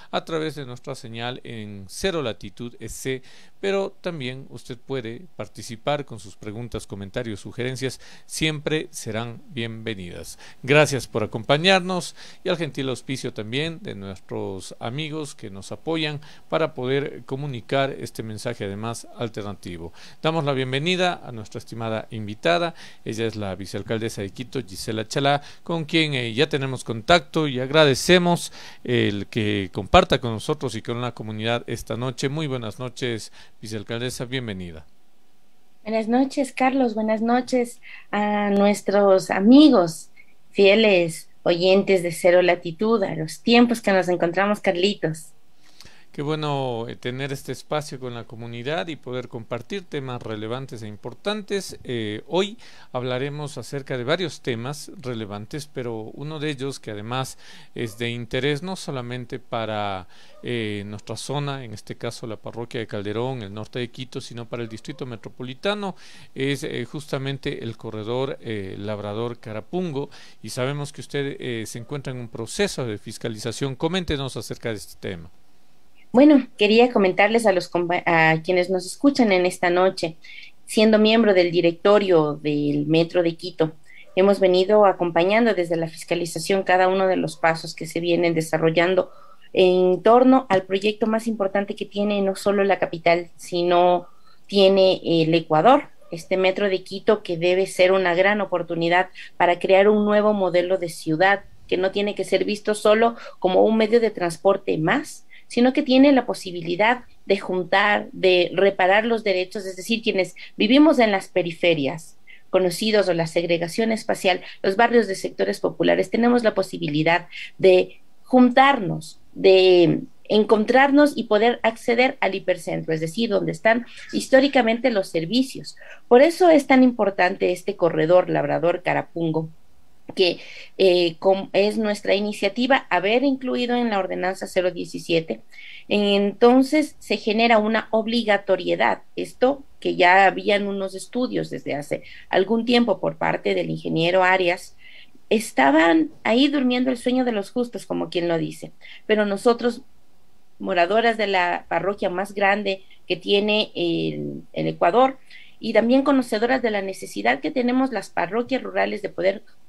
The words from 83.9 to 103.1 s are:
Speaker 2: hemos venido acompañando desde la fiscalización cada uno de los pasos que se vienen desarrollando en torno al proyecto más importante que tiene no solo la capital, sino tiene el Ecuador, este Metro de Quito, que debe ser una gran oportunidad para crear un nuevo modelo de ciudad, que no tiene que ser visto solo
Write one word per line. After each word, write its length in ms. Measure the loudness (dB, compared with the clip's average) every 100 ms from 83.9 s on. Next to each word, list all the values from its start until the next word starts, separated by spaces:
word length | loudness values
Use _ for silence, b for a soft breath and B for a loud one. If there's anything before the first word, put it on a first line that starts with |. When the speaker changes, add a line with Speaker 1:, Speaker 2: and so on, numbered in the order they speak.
| b b 2
Speaker 2:
hemos 240 | 4 6
venido 460 | 4 4 4 6 6
acompañando 680 | 4 0 0 2 2 2
desde 220 | 0 -2 -2
la 140 | -4
fiscalización 760 | -8 -6 -4 -4 -6 -2 -2
cada 240 | 2 4 4
uno 200 | 2 2
de 100 | 0
los 180 | -2 0
pasos 400 | 0 0 -6 -12
que 100 | -8
se 140 | -6
vienen 340 | -2 0 0
desarrollando 800 | 0 -2 0 2 2 2 2 -2 b b b b
en 500 | 2 4 6 4 4
torno 460 | 6 6 8 6 4
al 140 | 0
proyecto 440 | 0 -2 -2 -2 -2
más 200 | -2 -2
importante 480 | -2 -2 -2 -4 -6
que 100 | -8
tiene 360 | -4 -2 0
no 160 | -2 -2
solo 260 | 0 2
la 160 | 2 0
capital, 500 | -2 -2 0 0 -2 -14
sino 720 | -8 -2 2 4 4 2 -2 b b b -4
tiene 540 | 4 6 6 4 2
el 300 | 0 2 4
Ecuador, 560 | 2 2 4 6 6 2 -14 -16
este 280 | -14 -4 0
Metro 320 | 0 2 0
de 140 | -2
Quito, 380 | -4 -4 0 0
que 140 | 0 -2
debe 320 | 2 2 0
ser 240 | 4 4
una 240 | 4 2 4
gran 240 | 2 2
oportunidad 720 | -2 -4 -4 -2 2 2 0 B B 0
para 240 | 2 2
crear 300 | 4 6 6
un 160 | 4 4
nuevo 260 | 2 2
modelo 460 | 2 2 0 0 -2
de 100 | -4
ciudad, 560 | -8 -2 2 4 2 -2 -16 -6
que 80 | -2
no 160 | -2
tiene 240 | -2 -4 -4
que 80 |
ser 220 | -2 0 0
visto 300 | -4 -4 0
solo 420 | 4 4 4